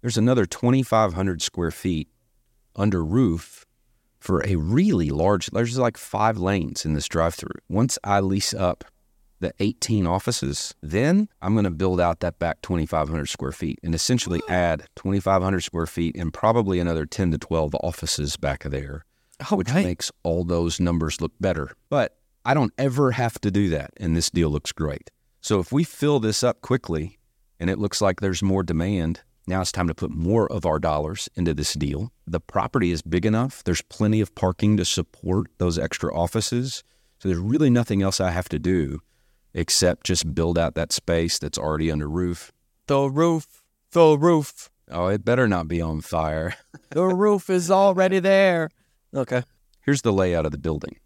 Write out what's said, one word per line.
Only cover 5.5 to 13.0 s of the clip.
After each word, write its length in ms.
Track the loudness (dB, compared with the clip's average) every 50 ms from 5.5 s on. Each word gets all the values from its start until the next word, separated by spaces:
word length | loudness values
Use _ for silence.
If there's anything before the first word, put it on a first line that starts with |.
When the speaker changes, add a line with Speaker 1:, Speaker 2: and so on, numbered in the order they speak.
Speaker 1:
there's, 260 | -2 -2 -2 -2 0 0
like, 160 | 0 0 -2
five 400 | -4 -14 -8 -2 0 0 0 0
lanes 460 | 0 0 0 0 0 0 -2 -6 -6 -4
in 100 | -2 -2
this 140 | -2 -2
drive-through. 480 | -2 0 0 0 0 0 -4 -12 -14 -14 -16 _ _
Once 280 | 0 0 0 0 -2 -6 -2
I 160 | 0 0 2
lease 340 | 2 2 0 0 -2 -2 -2
up 300 | 0 0 0 0 _ -10 -20 _ _ _ _ _ _ _ _ _ _
the 140 | -6 -6 -4 _
eighteen 460 | -2 -2 -2 _ -2 0 2 2 2
offices, 680 | 2 0 0 0 -2 -4 -2 -4 -4 -4 -6 -8 -10 -12 _
then 480 | -10 -4 0 0 2 4 4 2 2 0 _ _
I'm 140 | -2 0 2
gonna 160 | 2 2 0
build 300 | 0 0 0 0 2 2
out 180 | 2 2 0 0
that 180 | -4 -6 -4
back 240 | _ -4 -4 -4 _
twenty-five 460 | -4 -2 -2 -2 0 0 0 -2